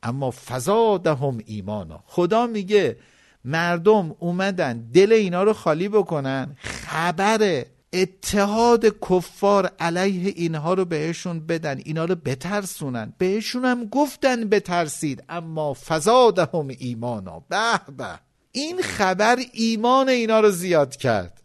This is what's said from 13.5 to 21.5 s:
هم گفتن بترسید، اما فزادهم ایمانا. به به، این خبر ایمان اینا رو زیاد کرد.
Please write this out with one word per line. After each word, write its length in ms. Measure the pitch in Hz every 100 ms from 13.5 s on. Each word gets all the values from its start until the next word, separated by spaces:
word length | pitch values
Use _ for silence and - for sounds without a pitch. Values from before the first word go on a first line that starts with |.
| 247 254
هم 200 | 247 226
گفتن 640 | 247 294 - 277 247 220
بترسید، 760 | 208 190 175 160 - 156 127 -
اما 460 | 170 165 160 151 135 -
فزادهم 800 | 160 156 247 240 185 165 175 139 123
ایمانا. 600 | 127 117 120 113 92 82
به 400 | - 185 226 208 - 139
به، 220 | 113 85 _ _ _
این 300 | - 294 359
خبر 560 | - - 196 185 214 247 254
ایمان 560 | - 226 226 233 262 269
اینا 300 | 254 226 220
رو 100 | 214
زیاد 460 | 180 185 165 139 -
کرد. 460 | 131 107 87 - _